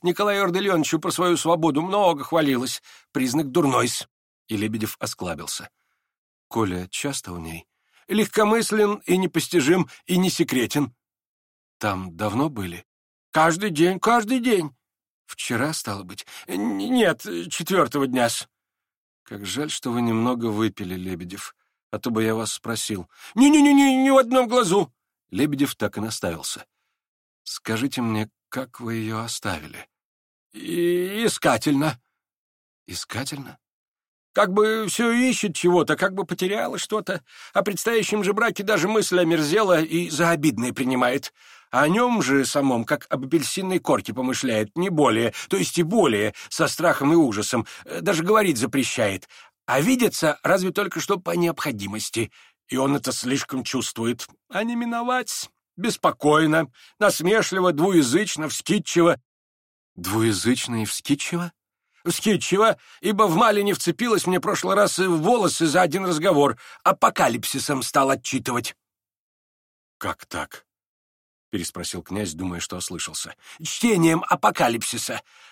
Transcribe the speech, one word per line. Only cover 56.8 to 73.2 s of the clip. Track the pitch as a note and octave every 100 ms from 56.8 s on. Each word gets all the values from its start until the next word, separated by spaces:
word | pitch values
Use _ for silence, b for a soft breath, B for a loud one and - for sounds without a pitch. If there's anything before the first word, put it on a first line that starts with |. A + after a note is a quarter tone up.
| b -
насмешливо, | G#3 - E3+ A3 - F#3 F3+
двуязычно, | D3 F#3+ F3+ B2 E3 G#3+ - D#3
вскидчиво. | - - G3+ - F3 E3+ A#2 _ _ _ _ _ _ _ -
Двуязычно | F2+ A2 A2+ F#2+ A#2+ B2 - A2+
и | G#2+
вскидчиво? | - - D3 - F3 F3 - _ _ _ _ F3
Вскидчиво, | - A3 F#3+ - G3 A3 - b b
ибо | G3 G#3
в | G#3 E3
Малине | A#3 G#3 G3+
вцепилась | F3+ E3+ - A#3+ G3+ F3
мне | F3+
прошлый | - F#3 F#3 G3
раз | G3 -
и | F#3
в | D#3+
волосы | F3 A#3+ F3+ - E3
за | D#3+
один | F3+ F#3 F#3+
разговор. | D3+ F#3 D3 C#3 A2+ B B
Апокалипсисом | F#3 - - - C#3 A#2 - C3+ - C3+
стал | A#2+ C#3+ C3+
отчитывать. | C3+ - C3 - A#2+ A#2+ - _ _ _ _ _ _ _ _ _ _ _ -
«Как | F#2+ - -
так?» | E2+ - - _ _ _ _ _ _ _ _ _
переспросил | F#2+ E2+ F#2 F2 F#2
князь, | - G2 G2
думая, | D#2+ F#2 E2+
что | - F2+
ослышался. | - F2 - -